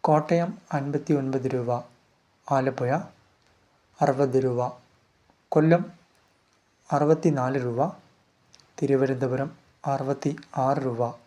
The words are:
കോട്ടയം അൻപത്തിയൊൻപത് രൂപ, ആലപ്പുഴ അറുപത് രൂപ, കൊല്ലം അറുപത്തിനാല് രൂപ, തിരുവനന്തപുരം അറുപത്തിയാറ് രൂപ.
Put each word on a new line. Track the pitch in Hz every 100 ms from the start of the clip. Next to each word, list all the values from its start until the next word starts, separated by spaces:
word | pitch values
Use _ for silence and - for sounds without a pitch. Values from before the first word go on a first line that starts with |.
കോട്ടയം | - 151 160 170 170 - _
അൻപത്തിയൊൻപത് | 147 139 147 151 147 135 131 127
രൂപ, | 127 120 123 - _ _ _ _ _ -
ആലപ്പുഴ | 135 131 127 123 151 - _ _ _ _ _ _ _ _ -
അറുപത് | 147 135 139 131
രൂപ, | 127 120 123 - _ _ _ _ _ _ _
കൊല്ലം | 156 156 175 196 - _ _ _ _ _ _ _ _ _
അറുപത്തിനാല് | 147 147 160 165 135 127 135
രൂപ, | 123 117 160 - _ _ _ _ _ - _
തിരുവനന്തപുരം | - 139 135 135 127 131 131 143 - _ _
അറുപത്തിയാറ് | - 139 131 139 147 - - 139 131 143
രൂപ. | 131 117 117 -